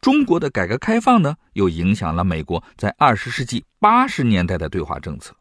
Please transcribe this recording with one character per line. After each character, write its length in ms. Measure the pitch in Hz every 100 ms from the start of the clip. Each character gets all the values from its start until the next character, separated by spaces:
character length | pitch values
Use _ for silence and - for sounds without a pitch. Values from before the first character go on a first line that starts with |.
中 240 | - 285 277
国 120 | 170
的 120 | 151
改 180 | 110 90
革 100 | 110
开 200 | - 226
放 220 | 233 240
呢， 120 | 151 156 _
又 160 | - 98
影 260 | 80 87 107
响 180 | 87
了 120 | 82 92
美 180 | 80
国 180 | 76 85 - -
在 180 | 104 -
二 180 | 147 110
十 160 | -
世 140 | 120 131
纪 180 | 117 - _
八 260 | 208 233 226
十 160 | -
年 240 | 123 101 87
代 120 | 87
的 100 | 78
对 140 | 92
华 180 | 76 69
政 180 | - 67
策。 160 | - _